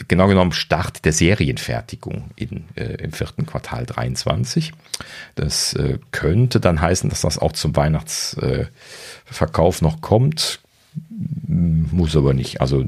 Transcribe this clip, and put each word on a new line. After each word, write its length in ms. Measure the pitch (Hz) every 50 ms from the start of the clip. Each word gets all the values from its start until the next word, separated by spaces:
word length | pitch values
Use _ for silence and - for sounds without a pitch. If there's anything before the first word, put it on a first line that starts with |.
| - -
genau 180 | 90 85 92 101
genommen 240 | 98 92 90 87 78
Start 520 | - - - 85 80 82 - - - -
der 80 | 82 78
Serienfertigung 1160 | - 80 82 101 - 85 67 - - - - - 57 - - - - - - - - - - -
in, 300 | - - - - - - - -
äh, 260 | - - - 95 - -
im 100 | - -
vierten 340 | - - - - - 156
Quartal 380 | - - - - - - 120 123
dreiundzwanzig. 880 | 120 - - - 127 127 - - - - 107 123 127 - 170 156 - - - _ - - - - - - - - - _
Das, 400 | - - 73 - - - - -
äh, 240 | - 71 69 67 - - - -
könnte 480 | - - 73 82 110 127 123 - 113
dann 200 | - 92 85 78
heißen, 300 | 76 80 92 92 - -
dass 100 | 85 -
das 180 | - 87 82 -
auch 140 | - 82 -
zum 240 | - - 78 76
Weihnachts-, 580 | 73 71 78 78 76 - - - - - - - -
äh, 280 | - - - - - 127 - _ - - - - - - - - _
Verkauf 540 | - - - - 80 - - 82 87 87 -
noch 220 | 85 80 80 80 -
kommt. 580 | - 98 110 127 147 156 160 - - - - _ _ _ _ _ _ _ 156 - - 226 220 - - - - - -
Muss 680 | 80 87 85 85 80 80 80 - 80 92 87 78 76
aber 180 | 78 69 69 67
nicht. 260 | 67 64 - - -
Also, 240 | - 65 69 67 65